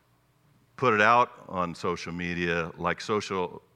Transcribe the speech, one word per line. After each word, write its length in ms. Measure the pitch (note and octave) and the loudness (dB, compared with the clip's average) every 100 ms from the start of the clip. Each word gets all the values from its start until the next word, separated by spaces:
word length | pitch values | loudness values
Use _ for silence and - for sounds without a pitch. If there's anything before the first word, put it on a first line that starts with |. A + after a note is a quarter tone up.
| _ _ _ _ _ _ _ - | _ _ _ _ _ _ _ -2
put 180 | B2+ | 2
it 80 | G#2+ | 6
out 300 | G#2+ A#2+ B2 - - | 6 6 4 -2 -8
on 240 | F#2 F2 | -4 -4
social 400 | E2 F#2+ F2 - | -4 -4 -4 -6
media, 580 | F2 F2 F2 F2 E2+ E2 D2+ | -8 -6 -2 -2 -2 -4 -4
like 240 | E2+ E2 | -4 -4
social, 600 | - G#2+ - G2 F2 E2 - | -2 -4 -2 -4 -6 -8 -20